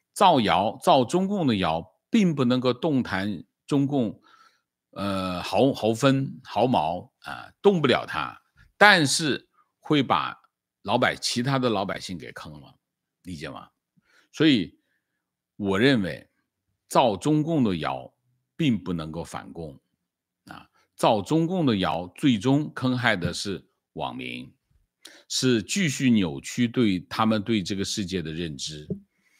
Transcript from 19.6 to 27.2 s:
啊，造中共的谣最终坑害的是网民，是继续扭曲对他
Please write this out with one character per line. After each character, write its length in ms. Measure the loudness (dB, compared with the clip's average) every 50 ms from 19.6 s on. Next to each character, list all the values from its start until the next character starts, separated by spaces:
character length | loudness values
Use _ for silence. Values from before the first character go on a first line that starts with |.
| -12 -12 -14 -18 _ _ _ _ _ _ _ _ _ _ _ _ _
啊， 220 | -20 -20 -20 -20 _ _ _ _ _ _
造 260 | 0 2 2 2 2
中 240 | 0 0 0 0 0
共 180 | 0 -2 0 0
的 120 | 0 2
谣 300 | 2 0 -2 -2 -4 -6 -10 _
最 200 | 0 2 2 2 2
终 340 | 2 2 2 2 0 -4 -8
坑 240 | -4 -4 -4 -2 0
害 160 | 0 0 0
的 180 | 0 -2 -6
是 360 | -6 -6 -6 -8 -8 -8 _ _ _ _ _ _
网 240 | -10 -8 -8 -8 -8
民， 360 | -10 -12 -12 -12 -12 -14 -16 _ _ _ _ _ _ _ _ _ _ _ -20 -20 -20 _ -8
是 340 | -6 0 2 2 2 2
继 260 | 0 -2 -2 -2 -2 -2
续 220 | -2 0 2 4
扭 300 | 4 4 2 0 -4 -8
曲 260 | -10 -8 -2 -2 -2
对 320 | 0 2 2 2 2 2 -2
他 240 | -4 -8 -2 0